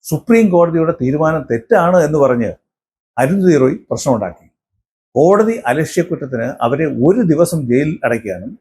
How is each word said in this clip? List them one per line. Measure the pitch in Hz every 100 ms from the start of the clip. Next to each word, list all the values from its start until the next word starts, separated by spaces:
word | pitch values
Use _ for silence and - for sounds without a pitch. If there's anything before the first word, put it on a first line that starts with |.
| -
സുപ്രീം | 156 - 226 220 175
കോടതിയുടെ | 170 165 160 165
തീരുമാനം | 127 147 156 160 135
തെറ്റാണ് | 117 - 214 170 277 151
എന്ന് | 156 135
പറഞ്ഞ് | 123 107 80 _ _ _ _ _ -
അരുന്ധതി | 131 196 185 151
റോയ് | 131 - _
പ്രശ്നമുണ്ടാക്കി. | 120 147 117 95 - _ _ _ _ _ _ _ 123
കോടതി | 160 202 214 226 -
അലക്ഷ്യക്കുറ്റത്തിന് | 135 151 - 170 156 139 123 117 147 117
അവരെ | 139 156 120 139
ഒരു | 220 190
ദിവസം | 151 175 165 123
ജയിലിൽ | 123 151 156 120
അടയ്ക്കാനും | 113 107 92 104 -